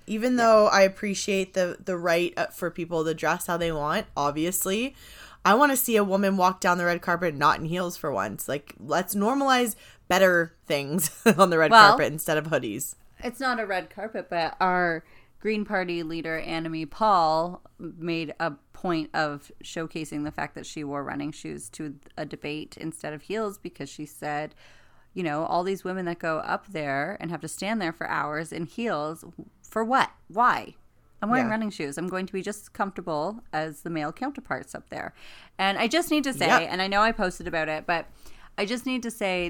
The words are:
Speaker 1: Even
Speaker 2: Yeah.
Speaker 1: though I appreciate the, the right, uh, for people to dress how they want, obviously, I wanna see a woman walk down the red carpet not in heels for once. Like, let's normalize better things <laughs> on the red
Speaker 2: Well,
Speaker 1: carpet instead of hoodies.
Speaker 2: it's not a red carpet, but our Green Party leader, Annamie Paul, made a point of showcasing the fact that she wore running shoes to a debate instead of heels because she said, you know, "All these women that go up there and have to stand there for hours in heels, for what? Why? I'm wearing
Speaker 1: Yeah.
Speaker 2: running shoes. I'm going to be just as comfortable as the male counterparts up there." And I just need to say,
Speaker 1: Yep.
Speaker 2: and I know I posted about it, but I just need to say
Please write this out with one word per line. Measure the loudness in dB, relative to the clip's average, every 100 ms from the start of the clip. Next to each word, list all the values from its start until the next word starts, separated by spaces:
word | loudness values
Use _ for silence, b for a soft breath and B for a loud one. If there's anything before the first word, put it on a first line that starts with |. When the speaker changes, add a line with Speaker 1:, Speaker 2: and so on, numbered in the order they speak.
| -8
Speaker 1:
Even | -2 0 4
Speaker 2:
Yeah. | 8
Speaker 1:
though | 8 8
I | 6
appreciate | 4 2 -6 -4 -2 -2 0
the, | -2 -2 -2
the | -6 -2
right, | 2 2 2 -2
uh, | -6
for | -4 -6
people | -6 -4 -2 -2
to |
dress | 0 0 -2 -2
how | -2
they | -2
want, | -2 -2 -2 -4 -2
obviously, | -2 0 -2 -2 -2 -2 -4 -8 B B B B
I | 4 6
wanna | 6 4
see | 2 4
a |
woman | 4 2 2 4
walk | 2 2
down | 0 2
the | 2
red | 0
carpet | 0 -2 -2 2
not | 2 2
in | 0
heels | -4 -4 -6
for | -4
once. | -2 -4 -4 -6
Like, | -6 -8 -14
let's | -2 -2 0 0
normalize | 0 2 4 2 2 -4 B B 0
better | 6 6 6 2 _ -4
things | -2 0 -2 -2 2 4
<laughs> | 6
on | 6
the | 6
red | 8
Speaker 2:
Well, | 12 12
Speaker 1:
carpet | 10 2
instead | -2 -2 0
of | 2
hoodies. | 0 0 -6 -8 -14 -20 -12
Speaker 2:
it's | -10 -4
not | -2 -2
a | -2
red | -4 -6
carpet, | -10 -8 -8 -6
but | -2 -2 0
our | 2 2 2 -2 -8 b b -8
Green | -4 -2 -2
Party | -2 -2 -4
leader, | -6 -6 -4 -6 -4
Annamie | -6 -4 -6 -8
Paul, | 0 4 4 4 2 0 -6 -16 -16
made | -14 -8 -4 -4 -4 -4
a | -6 -6 _
point | -8 -4 -2 -2 -2
of | -2 -4 -14 -20
showcasing | -12 -8 -8 -8 -8 -6 -8
the |
fact | -6 -10
that | -10 -14
she | -10
wore | -8 -6
running | -6 -8 -8
shoes | -10 -12 -12 -14
to | -12 -12 -12 -16 -12
a | -12
debate | -10 -10 -10 -12 -12
instead | -12 -10 -10
of | -12
heels | -8 -6 -6 -8
because | -14 -14 -14
she | -12 -16
said, | -10 -8 -6 -8 -12 b b b b b
you | -6
know, | -4 -2 -2
"All | -2
these | -2 -4
women | -4 -6 -6
that | -4
go | -4 -4
up | -2 -6 -6
there | -6 -4 -2 -4 -6
and | -8
have | -8
to | -8
stand | -8 -4 -2
there | -4
for | -4 -4
hours | -4 -2 -4 -6
in | -8 -8
heels, | -6 -4 -2 -4 -8 -14 -18 -20 _
for | -8 -4
what? | 0 2 2 -4 -8
Why? | 2 2 2 -4 -18 -20 _ _ -8
I'm | 0
wearing | 0 0
Speaker 1:
Yeah. |
Speaker 2:
running | -2 -4
shoes. | -6 -6 -6
I'm | -4
going | -4 -6
to |
be | -6
just | -8 -10
as | -10
comfortable | -6 -6 -6 -6 -4 -4 -6 -8
as | -6 -6 -8
the | -8
male | -4 -4
counterparts | -4 -8 -8 -8 -8 -8
up | -14 -12
there." | -10 -10 -14 B B B -2
And | 0 2
I | 2
just | 0 2
need | 0 0
to |
say, | 0 4
Speaker 1:
Yep. | 4 2
Speaker 2:
and | -2
I | 0
know | 2
I | 2
posted | 2 -2 -4 -4
about | -4 -2
it, | -4 -2
but | -4 -4 -14 b b b -6
I | -4
just | -4 -2
need | -4
to | -4
say | -4 -2 -2